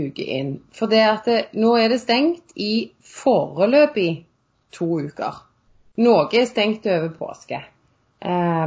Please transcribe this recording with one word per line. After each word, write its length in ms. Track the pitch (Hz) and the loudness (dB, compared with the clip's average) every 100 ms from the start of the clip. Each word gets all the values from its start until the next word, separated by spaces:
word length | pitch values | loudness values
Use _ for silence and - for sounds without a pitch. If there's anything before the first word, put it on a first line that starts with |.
| 143 | -6
uke 200 | - - 131 | -8 -8 -6
inn. 160 | 139 135 - - | -6 -8 -14 -8
For 160 | 220 | 0
det 100 | 220 | 2
at 220 | 220 214 240 | 2 2 0
det, 120 | 226 226 - | -2 -2 0
nå 160 | 220 233 | 2 4
er 100 | 226 | 2
det 100 | 247 | 0
stengt 500 | 226 240 302 339 _ - | 0 0 0 -2 _ -8
i 360 | 208 220 - _ | -4 -4 -4 _
foreløpig 1080 | _ - - 208 147 143 202 277 294 262 170 160 - _ _ _ _ - | _ -4 0 2 0 0 2 4 4 2 -2 -2 -10 _ _ _ _ -8
to 240 | 170 165 147 | -4 -2 -4
uker. 340 | - 107 - - _ _ _ _ - | -8 -8 -10 -18 _ _ _ _ 0
Noe 280 | 233 208 143 | 4 4 4
er 140 | 226 247 | 2 0
stengt 380 | 240 208 220 214 | 0 -2 -2 -2
over 220 | 175 165 160 | -2 -2 -6
påske. 460 | - - - 127 - _ _ _ _ _ | -12 -12 -14 -14 -14 _ _ _ _ _
Eh, 460 | - 180 175 165 | -4 -2 0 0